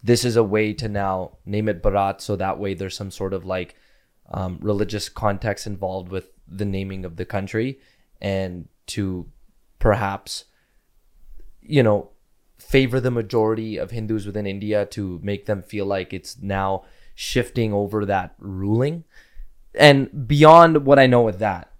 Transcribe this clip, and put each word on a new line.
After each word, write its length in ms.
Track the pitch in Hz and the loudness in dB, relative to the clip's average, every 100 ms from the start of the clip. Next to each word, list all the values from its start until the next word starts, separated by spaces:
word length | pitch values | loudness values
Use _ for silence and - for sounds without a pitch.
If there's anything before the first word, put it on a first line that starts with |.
this 220 | - 120 | 2 2
is 120 | 123 113 | 4 2
a 80 | |
way 280 | 110 107 107 | 2 2 0
to 140 | 107 110 | -4 -6
now 500 | 104 98 95 92 - | -4 -4 -4 -8 -14
name 240 | - 101 107 | -6 -4 -2
it 140 | 90 | 0
Bharat, 380 | 107 101 98 98 | 0 2 0 -4
so 160 | - 101 | -6 -4
that 220 | 95 95 | -4 -4
way 160 | 101 | -6
there's 220 | 92 95 - | -6 -10 -10
some 140 | 98 | -12
sort 220 | - 95 | -8 -6
of, 120 | 95 | -6
like, 300 | 95 92 90 _ _ _ _ _ _ | -6 -8 -8 _ _ _ _ _ _
um, 280 | - 92 90 | -8 -6 -6
religious 480 | 104 101 104 107 - | -4 -2 -2 -4 -8
context 580 | - 110 98 110 101 - | -4 -4 -2 -4 -6 -8
involved 440 | 98 98 92 90 | -8 -8 -8 -8
with 200 | 95 - _ _ | -10 -10 _ _
the 180 | 95 | -8
naming 400 | 101 98 95 95 | -6 -4 -6 -8
of 120 | 92 82 | -12 -10
the 80 | |
country, 540 | 92 101 95 110 123 135 _ _ _ _ | -8 -6 -4 -4 -4 -8 _ _ _ _
and 480 | 101 95 95 90 87 _ - | -4 -4 -4 -8 -16 _ -12
to 400 | - 98 90 85 - - _ _ _ | -6 -6 -6 -12 -20 -20 _ _ _
perhaps, 640 | 110 104 101 98 - - - _ _ _ _ _ _ _ - - - - | 0 2 -2 -8 -12 -16 -16 _ _ _ _ _ _ _ -20 -18 -18 -20
you 220 | - 147 | -2 2
know, 280 | 113 104 - _ _ _ _ _ | 4 2 -2 _ _ _ _ _
favor 400 | - 139 131 127 | 0 2 2 0
the 120 | 123 | -2
majority 680 | 120 104 117 110 110 110 107 | -4 -2 0 0 -2 -6 -8
of 140 | - | -8
Hindus 340 | 117 107 110 101 | -8 -4 -4 -4
within 200 | 101 98 | -6 -6
India 400 | 98 104 104 101 | -6 -4 -2 -2
to 340 | - 98 87 | -6 -8 -6
make 220 | 98 101 - | -6 -6 -4
them 160 | 101 | -6
feel 220 | 92 104 98 | -6 -8 -4
like 260 | 98 90 | -4 -6
it's 280 | 95 - - | -12 -14 -14
now 440 | 98 98 95 95 - - - | -6 -2 -2 -4 -8 -20 -20
shifting 580 | - - 127 120 - 110 | -14 -4 -2 -2 -2 -2
over 320 | 101 101 107 101 | 0 -2 -4 -2
that 280 | 98 92 - | -2 -4 -12
ruling. 680 | 101 92 98 110 135 170 160 - _ - - - - | -12 -8 -2 0 0 -4 -14 -20 _ -16 -16 -18 -18
And 520 | - 147 139 135 147 117 | 6 6 8 2 -6 -2
beyond 600 | 143 151 165 170 156 135 | 6 10 12 10 6 6
what 120 | 139 | 6
I 80 | 131 | 8
know 140 | 123 | 6
with 160 | 117 92 | 4 0
that 300 | 107 90 - - | -2 -2 -8 -20